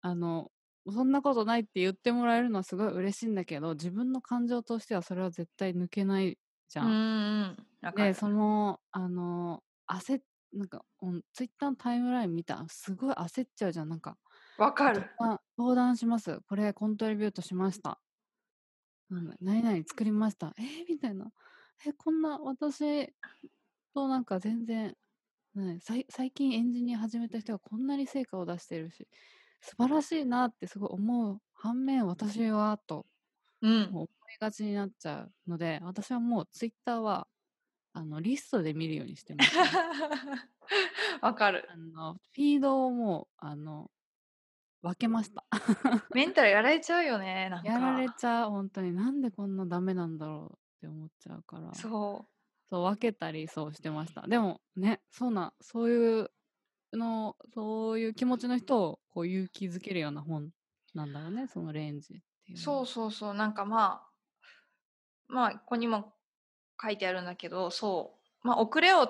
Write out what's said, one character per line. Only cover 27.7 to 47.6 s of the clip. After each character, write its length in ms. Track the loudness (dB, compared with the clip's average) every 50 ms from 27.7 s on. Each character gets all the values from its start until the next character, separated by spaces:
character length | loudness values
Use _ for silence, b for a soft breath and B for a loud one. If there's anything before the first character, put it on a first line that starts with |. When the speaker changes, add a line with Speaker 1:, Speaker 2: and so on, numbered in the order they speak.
| -6
Speaker 1:
ん 100 | -4 -2
な 100 | -2 0
に 100 | -2 -2
成 180 | -2 -2 -4 -4
果 120 | -4 -4 -6
を 80 | -4
出 120 | -4 -6 -8
し 80 | -8
て 120 | -8 -8 -8
る 120 | -8 -10
し、 180 | -12 -16 -20 _ b b b b b b b b b b
素 160 | -20 -20 0 2
晴 160 | 2 4 4
ら 80 | 2
し 100 | 2 2 -2 0
い 40 | 0
な」 220 | 2 2 2 2 0
っ 60 | 0
て 100 | _ -12 -12
す 100 | -8 -6
ご 80 | -6 -4
い 20 |
思 400 | -2 -2 0 0 2 2 0 0 -2
う 80 | -6 _ _ _
反 300 | _ -6 -4 -2 0 0
面、 220 | 2 2 2 2 2
「私 360 | 0 -2 -2 -4 0 0 0 2
は」 280 | 4 4 4 2 0 -2 _
と、 200 | -8 -8 -8 -8 _ _ _ _ _ _ _ _ _ _ _
Speaker 2:
う 60 | 4 6
ん。 260 | 6 6 4 0 -2
Speaker 1:
も 100 | -6 -6
う 0 |
思 40 | -8 _ _ _ -20 -10
い 20 | -4
が 100 | -4 -4
ち 120 | -4 -4 -4
に 100 | -2 -2
な 120 | -2 -4 -4
っ 20 | -8 _
ち 100 | -8 -6
ゃ 160 | -6 -6 -10
う 100 | -14 _ _ _ -8
の 80 | -6 -2
で、 220 | -2 -2 -2 -4 -6
私 280 | -8 -8 -8 -6 -4
は 80 | -2 0
も 220 | 0 2 0 0
う 40 | 0 _
Twitter 500 | _ -6 -6 -6 _ _ _ -4 -4 -2
は、 260 | 0 0 -2 -2 -4 _ _ _ _ _ _ _ _ _ _ _ _ _ _
あ 100 | -10 -8
の、 160 | -8 -6 -4
リ 140 | -2 -2 -2 -2
ス 120 | -4 -2
ト 120 | -2 0 0
で 100 | 0 -2
見 140 | -2 -2 -4
る 80 | -4
よ 80 | -6 -6
う 20 | -10
に 80 | -12
し 80 | -16 -16
て 100 | -14 2
ま 120 | 4 4 6
す 140 | 6 6
ね。 180 | 4 6 6 2 0 0 -2 -4 -4 -4 -4 -6 -6 -8 -10 -10 -10 -14 _ _
Speaker 2:
<laughs> 640 | -6 0 2 2 2 0 -2 -2 -2 -2 -2 0
わ 120 | 0 0 4
か 160 | 6 4 4
る。 160 | 4 2 -4
Speaker 1:
あ 100 | -8 -16
の、 380 | -14 -14 -14 -12 -10 -8 -8 -10
フ 60 | -10 _ _ _
ィ 200 | 2 4 6 6 6
ー 20 |
ド 260 | 4 4 4 4 2
を 40 | 2
も 380 | 0 0 0 0 0 -2 -4 _
う、 20 | _ _
あ 180 | -12 -10 -10
の、 340 | -10 -10 -10 -10 -12 -14 -16 _ _ _ _ _ _ _ _ _ _ _ _ _ _ _ _ _ _
分 140 | -6 -6 -4 _
け 100 | 0 2
ま 140 | 2 2 0
し 80 | -4
た。 140 | -8 -16 _ _
<laughs> 600 | -4 -2 2 2 2 4 4 2 2 2 0 0
Speaker 2:
メ 140 | 2 2 2
ン 60 | 6 6
タ 100 | 8 8
ル 60 | 10
や 120 | 10 8
ら 80 | 8 6
れ 100 | 4 4
ち 100 | 4 2
ゃ 80 | 2 2
う 40 | 4
よ 140 | 2 0 0
ね、 300 | -2 -2 -2 -2 -2 -2
な 120 | -4 -4